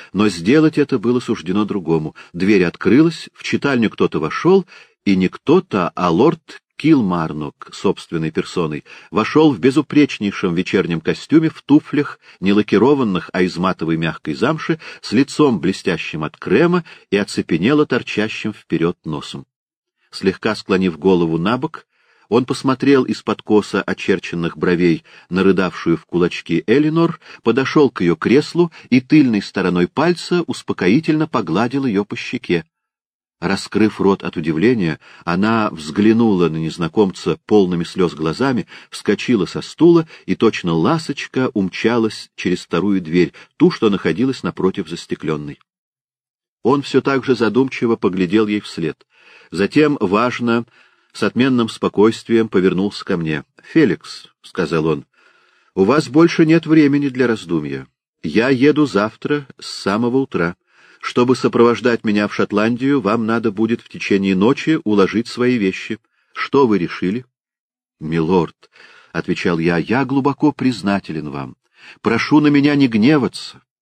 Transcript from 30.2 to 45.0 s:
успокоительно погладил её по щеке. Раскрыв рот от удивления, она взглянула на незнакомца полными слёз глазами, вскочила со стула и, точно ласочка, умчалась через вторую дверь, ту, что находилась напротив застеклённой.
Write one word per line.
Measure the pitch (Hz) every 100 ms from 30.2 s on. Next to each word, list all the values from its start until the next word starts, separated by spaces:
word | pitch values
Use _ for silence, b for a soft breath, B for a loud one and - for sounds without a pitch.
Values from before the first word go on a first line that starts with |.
| - 175 156
успокоительно | 120 - - 90 127 160 156 156
погладил | 123 85 85 120 139 135
её | 98 104
по | 117
щеке. | - 123 - 87 - _ _ _ _ _ _ _
Раскрыв | 87 95 - 101 107 -
рот | 92 98
от | 76 87
удивления, | 78 78 107 120 85 73 B B -
она | 87 107 113 107
взглянула | - 76 98 107 113 117 92 85
на | 80
незнакомца | 80 80 82 107 101 - 90 78 -
полными | 107 92 87
слёз | 82 92 87
глазами, | 71 80 76 131 120 - B B
вскочила | - - 101 - 117 82
со | -
стула | - - 170 170 160 B -
и, | 92
точно | 113 - 87
ласочка, | 82 95 160 160 139 - 131 131
умчалась | 104 92 - 113 120 110 - - -
через | 92 87
вторую | - 85 98 98
дверь, | 80 85 85 B B -
ту, | 180
что | - 113
находилась | 98 95 82 131 127
напротив | 107 - 92 98 82
застеклённой. | 85